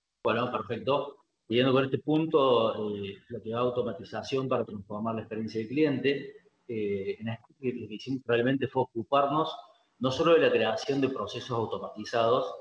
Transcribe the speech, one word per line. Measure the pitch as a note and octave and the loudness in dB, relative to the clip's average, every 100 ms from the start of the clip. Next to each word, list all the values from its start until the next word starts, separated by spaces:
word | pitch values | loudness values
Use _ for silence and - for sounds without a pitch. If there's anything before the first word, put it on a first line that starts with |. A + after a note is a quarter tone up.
| _ _ | _ _
Bueno, | - A2+ B2 | 0 0 0
perfecto. | - - A2 G2+ C#3+ - - _ _ - | -4 -4 -4 0 0 -2 -10 _ _ -2
Siguiendo | A#2 C3+ | 2 4
con | C3 C3+ | 4 2
este | C3+ | -2
punto, | - D3+ D#3+ D#3 C3+ A#2 A2 G2+ G#2+ | 0 0 4 4 6 6 4 0 -4
eh, | G#2 G2 G2 - | -4 -8 -12 -12
lo | A#2 | -12
que | G#2+ | -6
va | A#2 | -2
a | |
automatización | B2 B2 A2+ G#2 A#2+ A2 - C3+ C3 | 0 0 -4 -4 -8 -10 -4 -2 0
para | B2 A2+ | -2 -2
transformar | G#2 - G#2 A2+ A2 | -8 -8 -6 -4 -4
la | |
experiencia | - A2 A2 A2 | -6 -6 -4 -4
del | A2+ | -2
cliente, | C3+ D3+ B2+ C3+ C#3+ - - _ _ - | 2 2 2 0 -2 -4 -16 _ _ -8
eh, | A2 G#2 G2 G2 G2 | -4 -2 -2 -4 -6
en | A2 | -6
este | G#2+ _ _ C3 | -8 _ _ -6
lo | A#2+ G#2+ | -6 -8
que | G#2+ | -10
hicimos | B2+ C3+ - | -6 -6 0
realmente | A#2 B2 C3+ B2+ | 2 4 2 0
fue | C3 | 0
ocuparnos | B2 A#2 A2 C#3 C#3 D3+ D#3 - - _ _ - | -2 -4 0 2 2 2 -2 -4 -16 _ _ -4
no | C3 | -2
solo | B2+ D#3+ | 2 6
de | E3 | 6
la | C3 | 6
creación | A#2+ A2 A2 - C#3 | 4 2 0 -2 0
de | C3 | 0
procesos | - G2+ B2 - | 0 -6 -8 -4
automatizados, | A#2+ G#2+ G2 F#2+ - G#2+ A#2+ A2+ C3 - - | -2 -2 -4 -8 -10 -4 2 4 4 0 -8